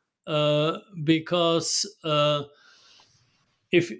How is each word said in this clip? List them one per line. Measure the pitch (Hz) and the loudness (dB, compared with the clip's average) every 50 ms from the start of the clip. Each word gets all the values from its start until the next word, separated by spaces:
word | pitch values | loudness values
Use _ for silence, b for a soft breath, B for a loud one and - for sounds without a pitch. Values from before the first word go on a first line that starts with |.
| _ _ _ _ - | _ _ _ _ -10
uh, | - 160 151 151 147 147 151 151 160 190 196 - _ - 170 151 | -4 -2 0 2 2 2 2 2 0 -2 -4 -8 _ -12 -4 0
because, | 147 160 160 156 - 170 180 170 170 165 165 156 - - - - - - _ - | 2 2 2 0 -2 -2 0 2 2 0 0 0 -2 -2 -4 -4 -6 -8 _ -4
uh, | 160 151 147 147 147 147 147 143 143 b b b b b b b b b b b b b b b b b b b b _ _ _ _ | -2 0 2 2 2 0 -2 -4 -8 b b b b b b b b b b b b b b b b b b b b _ _ _ _
if, | - 175 - - - - | 0 0 0 0 -4 -4